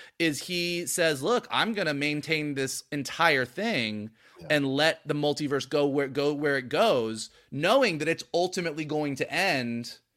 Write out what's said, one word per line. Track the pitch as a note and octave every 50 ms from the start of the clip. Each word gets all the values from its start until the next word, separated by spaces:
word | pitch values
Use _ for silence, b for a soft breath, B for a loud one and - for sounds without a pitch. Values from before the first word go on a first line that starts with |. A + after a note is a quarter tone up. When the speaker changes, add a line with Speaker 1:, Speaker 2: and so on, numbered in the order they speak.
| B B B -
Speaker 1:
is | E3+ D#3+ D3 C3+ -
he | - F3+ F3 F3 F3 F3 E3+ F3 -
says, | - F#3 E3 D#3+ D#3 B2+
"Look, | C#3 F#3 B3 A#3+ - -
I'm | A#2 B2+ D#3+ G#3+ A3+
gonna | G#3 F#3 D#3 D3
maintain | C#3 C#3+ D3 D3 D3+ C#3+ D#3 D#3+ D#3 D3+ D3 C#3+
this | C#3 C3+ C3 - - - _
entire | D3+ D3 C3 - - - E3 E3 D3 C3 B2+
thing | B2 - - G#3 A#3 G#3+ C#3 A2+ G#2+ G#2+ G#2+ G#2 A2 B B B B B B
Speaker 2:
Yeah. | - -
Speaker 1:
and | D3+ D3 C#3+
let | C3+ C3 C#3 D3+ D#3+ - - -
the | D3 D3
multiverse | D3 D3 D3 C#3+ D3 D3+ C3+ C#3+ C3+ - -
go | D3+ D3 C#3+
where, | C#3+ C3+ D3 C#3 C3+
go | C3 C#3 C#3+ D3 D3+
where | C#3+ D3+ D3 C#3 C3+
it | B2+ A#2+
goes," | C#3+ D#3+ A3 A3 E3 B2+ A2+ A2+ A2+ A2 - b b b b b
knowing | - C3+ D#3 F#3 A#3 C#4 C4 G#3+ E3 D3
that | D3+ D#3
it's | E3 - - - -
ultimately | E3+ F3+ F3 F#3 F#3+ F3 E3 D3 D#3+ D#3+
going | C#3+ D3+ D3+ D3+ C#3+ C#3 C3
to | C#3 -
end | C3+ E3 F#3+ G3 D#3 C3 B2 A#2+ A#2 A#2 A#2 - - - _ _ _